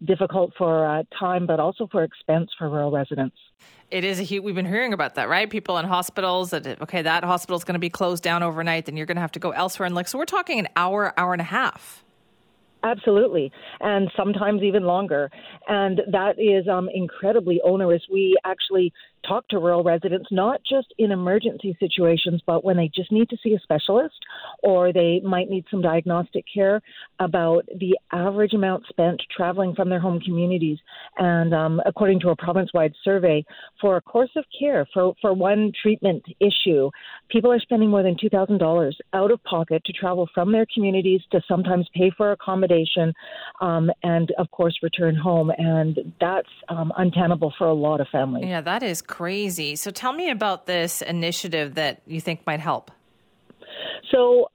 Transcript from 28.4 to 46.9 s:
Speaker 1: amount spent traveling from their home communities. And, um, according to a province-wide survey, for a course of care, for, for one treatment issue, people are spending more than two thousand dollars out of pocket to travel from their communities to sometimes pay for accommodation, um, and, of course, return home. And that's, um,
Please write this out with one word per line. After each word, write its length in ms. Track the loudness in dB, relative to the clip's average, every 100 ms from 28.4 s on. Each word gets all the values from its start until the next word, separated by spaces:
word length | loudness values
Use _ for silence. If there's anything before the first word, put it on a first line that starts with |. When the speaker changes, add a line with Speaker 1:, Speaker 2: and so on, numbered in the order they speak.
| 2
Speaker 1:
amount 320 | 2 0 -2 -4
spent 340 | 0 0 0 -6
traveling 460 | -4 -2 0 -2 0
from 140 | 0
their 100 | 0
home 220 | 0 -2
communities. 560 | -2 0 0 0 0 -2 -8 -20 -14 -2
And, 360 | 0 2 2
um, 280 | 2 0 0 -2
according 360 | 2 2 4
to 80 | 2
a 60 | 0
province-wide 560 | 0 -2 0 2 0 0
survey, 400 | 0 2 4 2 -2 -12 -20 -2
for 160 | 2 2
a 40 |
course 300 | 0 0 0 -2
of 80 | -8 -4
care, 300 | 0 0 0
for, 200 | 0 0 2
for 120 | 0
one 400 | 2 2 2 0 0
treatment 420 | 0 2 2 0 -4 0
issue, 500 | 2 2 2 2 2 -2 -16 -20 -2
people 240 | 2 4
are 80 | 2
spending 300 | 2 2 4
more 140 | 4
than 120 | 2 0
two 120 | 0
thousand 300 | 2 2 2
dollars 380 | 4 4 2 -2 -6
out 200 | 0 2
of 120 | 2
pocket 400 | 0 -2 0 -2
to 80 | -2
travel 380 | -6 -4 -2 -2
from 200 | 0 2
their 120 | 2 2
communities 460 | 0 0 2 2 0 2
to 80 | 0 2
sometimes 440 | 0 2 0 0
pay 160 | 2 2 2
for 160 | 0
accommodation, 800 | 0 -2 0 2 2 2 0 0 -2 -10 -16 -16 -6
um, 320 | -2 2 0 0
and, 300 | 0 0 0 -2
of 120 | -4
course, 280 | 0 -2 0
return 320 | -4 0 0
home. 380 | 2 2 2 2 0
And 560 | 0 2 0 -2 -6 -4
that's, 260 | -2 0 -4 -8 -10
um, 240 | -6 -4